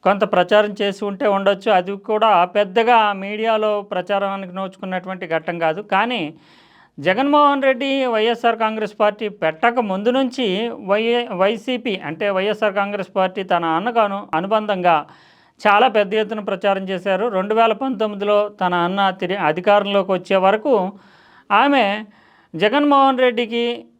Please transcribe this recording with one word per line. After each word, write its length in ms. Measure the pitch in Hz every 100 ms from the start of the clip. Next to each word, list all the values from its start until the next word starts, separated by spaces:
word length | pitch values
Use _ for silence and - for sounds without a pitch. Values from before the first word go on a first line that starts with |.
కొంత 300 | 190 196 208
ప్రచారం 420 | 180 180 214 214 202
చేసి 220 | 202 196
ఉంటే 220 | 208 196 240
ఉండొచ్చు. 460 | 196 196 196 196
అది 240 | 190 180 202
కూడా 480 | 202 214 220 190
పెద్దగా 680 | 180 196 208 185 226 240 214
మీడియాలో 720 | 196 196 214 220 220 214 208
ప్రచారానికి 720 | 202 190 180 202 196 196 190
నోచుకున్నటువంటి 720 | 180 190 190 190 185 185 185 175
ఘట్టం 320 | 160 156 170
కాదు. 220 | 165 160
కానీ 540 | 208 190 226 240 151 160 _ _ _ _ _ -
జగన్మోహన్ 600 | 147 190 277 294 285 277
రెడ్డి 440 | 269 254 277 269 254
వైఎస్ఆర్ 500 | 220 220 233 233 226
కాంగ్రెస్ 440 | 220 220 214 -
పార్టీ 280 | 208 208 214
పెట్టక 500 | 208 160 156 233 240
ముందు 300 | 220 190 208
నుంచి 600 | 247 262 254 240 185 233
వై-, 580 | - 196 208 226 240 240
వైసీపీ 680 | 190 190 226 226 247 254 185
అంటే 260 | 143 156 208
వైఎస్ఆర్ 440 | 190 196 214 214
కాంగ్రెస్ 420 | 196 196 208 185 196
పార్టీ 260 | 185 185
తన 220 | 190 175
అన్నకు 360 | 170 160 214 233
అను-, 260 | 208 196 -
అనుబంధంగా 720 | 156 196 220 214 196 175 160 147 - _ _ _ _ 214
చాలా 220 | 202 247
పెద్ద 260 | 220 202
ఎత్తున 260 | 214 214 220
ప్రచారం 480 | 202 196 202 196 190
చేశారు. 380 | 190 190 185 233
రెండు 280 | 196 196
వేల 180 | 220 226
పంతొమ్మిదిలో 760 | 220 269 220 214 202 202 208 208
తన 260 | 208 185
అన్న 360 | 175 175 196 196
తిరి-, 280 | 190 180 196
అధికారంలోకి 760 | 165 156 180 208 202 202 185
వచ్చే 240 | 185 180 196
వరకు 560 | 190 214 254 240 185 202 _ _ _ - _
ఆమె 520 | 208 269 277 208 208 214 _ _ _ _ 160
జగన్మోహన్ 640 | 202 262 294 285 269 254
రెడ్డికి 680 | 254 240 233 233 240 240 - _